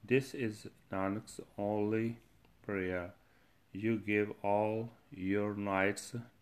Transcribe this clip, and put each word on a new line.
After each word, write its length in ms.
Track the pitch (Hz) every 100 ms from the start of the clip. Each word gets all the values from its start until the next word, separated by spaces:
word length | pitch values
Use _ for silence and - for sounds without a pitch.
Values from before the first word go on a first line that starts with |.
| -
This 220 | 127 131
is 340 | - 117 107 - - _
Nanak's 480 | 98 95 101 - - - -
only 640 | 101 107 104 110 113 117 _ _ - _ -
prayer. 480 | 101 92 90 87 - _ _ _ _ _
You 260 | 95 110 113
give 360 | 101 104 104 -
all 460 | 101 104 107 110 117 - _
your 440 | 98 92 101 104 104
nights 600 | 101 95 98 101 - 123 117 _